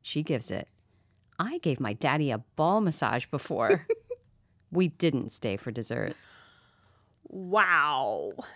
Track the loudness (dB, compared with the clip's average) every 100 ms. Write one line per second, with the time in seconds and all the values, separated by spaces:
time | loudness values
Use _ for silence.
0 | -6 -4 0 -2 -2 -6 -8 _ _ _
1 | _ _ _ -6 -4 -2 -2 0 -2 0
2 | 2 2 2 -2 -4 0 2 4 2 0
3 | 0 0 -2 -6 -4 0 4 2 2 -6
4 | -6 -14 _ _ _ _ _ 0 0 2
5 | 0 2 -2 -6 -4 -4 -6 -8 -6 -4
6 | -4 -8 -16 -20 -20 _ _ _ _ _
7 | _ _ -16 -14 0 4 6 4 4 2
8 | 0 -2 -4 -8 -14